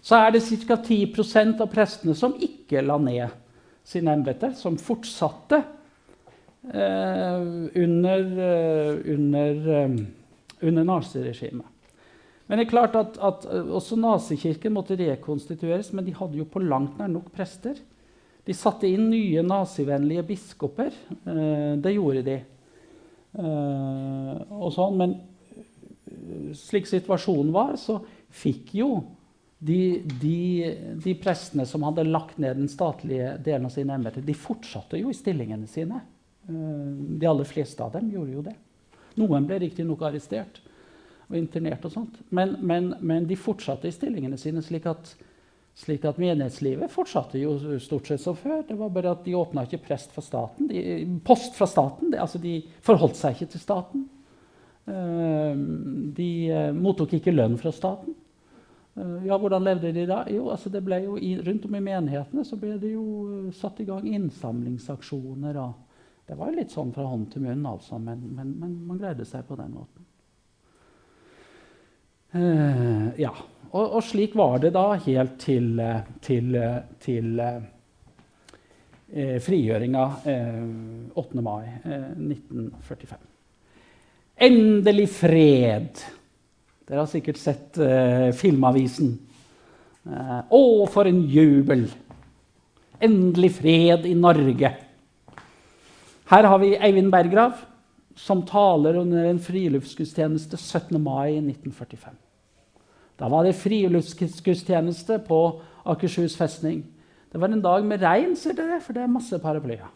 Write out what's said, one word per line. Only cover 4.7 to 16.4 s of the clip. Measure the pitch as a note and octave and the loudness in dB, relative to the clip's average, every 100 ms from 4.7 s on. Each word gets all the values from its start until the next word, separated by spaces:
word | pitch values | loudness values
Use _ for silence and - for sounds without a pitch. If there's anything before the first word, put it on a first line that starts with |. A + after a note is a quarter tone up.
| E3 | -6
fortsatte, | - A3+ - - D#3 - - D4 - - - _ _ _ - _ _ _ C4 | -4 -6 -6 -4 -4 -4 2 2 2 -12 -20 _ _ _ -20 _ _ _ -12
eh, | G#3 G3 F#3+ F#3+ F#3 F#3 F3+ F3 E3+ E3 F3+ | -2 -2 0 -2 -2 -4 -4 -6 -6 -4 0
under, | E3+ E3+ F3+ F#3+ F#3+ F#3 F#3 | 2 4 4 2 0 -2 0
eh, | E3+ E3 D#3 D3+ D3 - D3 | 2 2 0 0 -2 -2 0
under, | C#3+ C#3+ D3 D3 D#3 | 2 2 0 0 0
eh, | D3+ C3+ A#2+ G2+ - _ _ _ - | 2 2 0 -4 -12 _ _ _ -4
under | E3 E3 E3 | 0 2 2
naziregimet. | F3+ A#2+ C3+ B2+ A#2 B2 B2 - _ _ _ _ _ _ _ _ | 0 -2 -6 -8 -8 -10 -10 -14 _ _ _ _ _ _ _ _
Men | G#3 | 0
det | A#3 | 2
er | |
klart | A#3 A#3 A3+ | 4 4 2
at, | G#3+ - | -2 -2
at, | G3 F#3+ - | -2 -2 -6
eh, | F#3 E3 | -6 -2
også | F#2 - A3+ | -4 -2 0
nazikirken | A3+ G#3 - D3 E3 D#3+ A3 G#3 | 2 2 0 -4 -2 -4 -2 -4
måtte | F#3 F#3+ | -4 -2
rekonstitueres, | E3+ C3 - D3 C#3+ E3 E3+ F3 G#3 F#3+ | -2 -2 -6 -8 -8 -8 -4 -4 -4 -8
men | |
de | F#3+ | -8
hadde | - F#3 | -8 -8
jo | D3 | -8